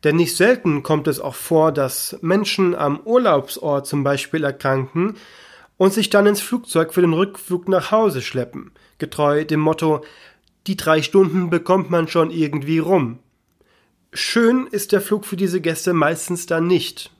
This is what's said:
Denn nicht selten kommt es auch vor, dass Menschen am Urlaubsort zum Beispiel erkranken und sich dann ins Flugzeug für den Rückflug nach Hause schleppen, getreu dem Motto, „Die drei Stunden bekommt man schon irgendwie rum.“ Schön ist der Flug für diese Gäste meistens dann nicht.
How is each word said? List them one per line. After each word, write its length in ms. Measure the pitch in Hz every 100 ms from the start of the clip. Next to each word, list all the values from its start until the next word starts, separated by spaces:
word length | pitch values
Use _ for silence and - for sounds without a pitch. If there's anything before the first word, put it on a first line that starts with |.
Denn 140 | 151 160
nicht 200 | 170 -
selten 460 | 196 247 190 147
kommt 240 | 135 156 151
es 120 | 135
auch 140 | 143
vor, 380 | - - 160 156
dass 480 | 143 135 - - -
Menschen 540 | 165 196 208 - 190 175
am 240 | - 143
Urlaubsort 880 | - 240 233 147 131 - 156 143 135
zum 160 | 147
Beispiel 400 | 139 139 - 160
erkranken 720 | 143 139 139 135 131 165 190 214 - - - - _ _
und 140 | 190
sich 200 | 202 208
dann 160 | 208 202
ins 140 | 202
Flugzeug 520 | - 247 - 165 160
für 80 | -
den 120 | 175
Rückflug 540 | 160 196 - - 180 175
nach 220 | 190 -
Hause 320 | 220 220 135
schleppen, 520 | 123 131 120 - - _ _ _
getreu 440 | 151 - 147 147
dem 180 | 156 156
Motto, 440 | 156 156 160 151 - - - _ _ _ -
„Die 100 | 190
drei 240 | - 160
Stunden 480 | 156 196 190 175 175
bekommt 400 | 170 170 185 147
man 180 | 170 160
schon 220 | 170 160
irgendwie 480 | 165 156 147 139 160
rum.“ 400 | 160 190 127 120 _ _ _ _ _ _ _ _ _
Schön 540 | - - 233 226 254 254
ist 240 | 202 -
der 100 | 202
Flug 240 | - 208 202
für 120 | 180
diese 240 | 190 185
Gäste 320 | 160 160 -
meistens 520 | 170 151 165 - 180 -
dann 220 | 165 170
nicht. 440 | 180 - - - _